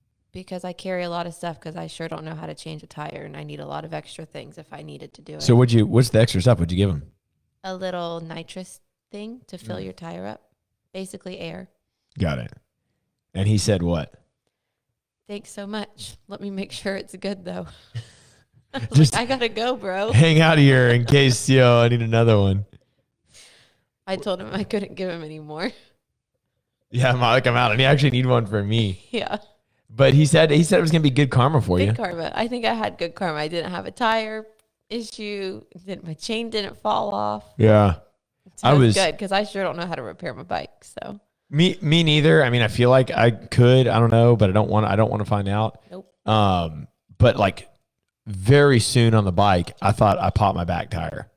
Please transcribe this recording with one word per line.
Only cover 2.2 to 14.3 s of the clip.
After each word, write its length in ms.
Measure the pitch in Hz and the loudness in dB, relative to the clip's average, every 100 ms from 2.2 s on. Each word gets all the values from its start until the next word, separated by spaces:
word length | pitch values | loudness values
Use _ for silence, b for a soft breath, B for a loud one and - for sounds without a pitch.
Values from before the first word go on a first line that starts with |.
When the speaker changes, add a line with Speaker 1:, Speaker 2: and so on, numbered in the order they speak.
| 156 | -12
Speaker 1:
know 100 | 156 | -14
how 100 | 160 | -14
to 100 | 156 | -14
change 280 | 160 156 | -16 -16
a 40 | 165 | -18
tire, 360 | - 151 - | -16 -14 -14
and 140 | 151 151 | -16 -16
I 60 | |
need 180 | 151 147 | -16 -14
a 40 | 147 | -12
lot 200 | 147 160 | -12 -12
of 80 | |
extra 320 | 156 - - 160 | -14 -14 -18 -18
things 320 | 143 135 165 | -18 -20 -20
if 160 | 156 | -20
I 80 | 147 | -20
needed 320 | 151 143 - | -18 -18 -20
to 80 | - | -20
do 140 | - 78 | -20 -6
it. 80 | |
Speaker 2:
So 120 | - 120 | 2 4
what'd 160 | 123 | 6
you, 140 | 117 104 | 4 4
what's 240 | 110 - | 2 2
the 100 | 110 | 2
extra 220 | 117 92 | 2 2
stuff? 160 | 104 85 | 2 2
What'd 120 | 85 | 0
you 60 | 90 | 0
give 120 | 101 | 0
him? 140 | 73 - _ _ _ _ _ | -2 -10 _ _ _ _ _
Speaker 1:
A 100 | 190 185 | -12 -8
little 440 | 185 180 170 170 | -8 -6 -8 -10
nitrous 640 | 160 160 175 185 180 - _ _ _ | -12 -14 -14 -16 -18 -20 _ _ _
thing 300 | 208 214 247 _ | -16 -16 -18 _
to 100 | 175 | -18
fill 200 | 110 180 | -14 -12
Speaker 2:
Mm. 60 | 190 | -12
Speaker 1:
your 80 | |
tire 320 | 185 165 175 196 | -14 -16 -14 -14
up. 160 | - _ _ _ _ _ | -16 _ _ _ _ _
Basically 480 | 190 190 196 185 185 | -16 -14 -14 -16 -14
air. 300 | 165 180 190 _ _ _ _ - | -14 -14 -18 _ _ _ _ -6
Speaker 2:
Got 200 | 85 65 | -6 -6
it. 120 | 55 - _ _ _ _ _ _ _ | -10 -18 _ _ _ _ _ _ _
And 140 | 92 101 | -4 0
he 100 | 107 | 0
said 240 | 92 95 | 0 -2
what? 320 | 85 82 69 _ _ | 0 -4 -6 _ _